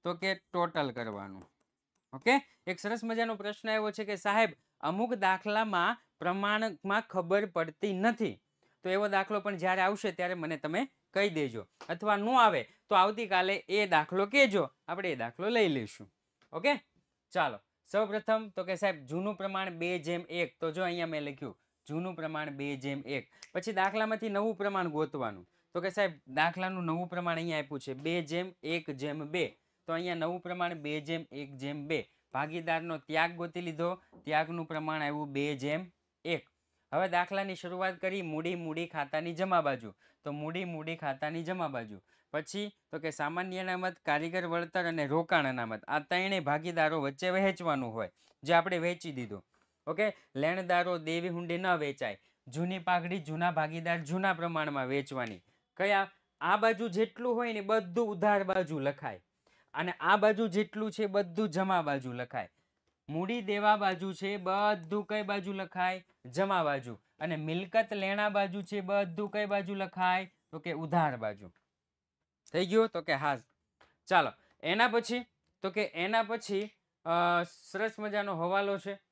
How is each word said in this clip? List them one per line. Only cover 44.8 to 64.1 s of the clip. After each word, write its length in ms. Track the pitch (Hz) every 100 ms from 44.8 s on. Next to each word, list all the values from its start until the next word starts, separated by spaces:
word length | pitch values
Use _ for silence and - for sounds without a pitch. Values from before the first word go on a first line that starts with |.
અને 220 | 170 165 139
રોકાણ 400 | 156 165 170 139
અનામત, 380 | 127 117 110 -
આ 100 | 151
ત્રણેય 420 | 147 180 190 190
ભાગીદારો 600 | 143 147 170 165 156 160
વચ્ચે 300 | 139 139 180
વહેંચવાનું 640 | 185 196 175 170 139 120
હોય, 180 | 110 92 _ _ _
જે 120 | 139
આપણે 240 | 170 175 175
વહેંચી 340 | 170 175 170
દીધું. 340 | 135 113 101 _ _ _ _ -
ઓકે, 300 | 160 214 - _ 135
લેણદારો 600 | 156 185 180 175 175 175
દેવી 300 | 156 170 180
હુંડી 300 | 170 170 170
ન 80 | 185
વેચાય, 520 | 170 147 135 120 98 _ _ -
જૂની 320 | 135 175 190
પાઘડી 400 | 170 180 170 190
જૂના 320 | 147 156 175
ભાગીદાર 480 | 160 156 165 165 170
જૂના 360 | 147 180 190
પ્રમાણમાં 520 | 165 170 165 151 143 127
વેચવાની. 560 | 139 139 131 117 95 _ _ _ -
કયા? 340 | 196 202 196 _ _ _
આ 160 | 165 202
બાજુ 320 | 226 202 233
જેટલું 460 | 180 226 - 247
હોય 180 | 233 240
ને 80 | 220
બધું 480 | 196 220 180 180 226
ઉધાર 360 | 190 208 202
બાજુ 360 | 190 190 160 156
લખાય, 400 | 139 143 135 95 _ _ _ _ _
અને 180 | 143 175 -
આ 160 | 165 208
બાજુ 320 | 214 208 226
જેટલું 420 | 185 214 214 214
છે 160 | 208 208
બધું 420 | 196 180 165 214
જમા 340 | 160 190 180
બાજુ 300 | 151 139 127
લખાય. 380 | 123 123 123 90 _ _ _ _ _ -
મૂડી 320 | 151 190 240
દેવા 360 | 196 202 208 214
બાજુ 360 | 196 180 190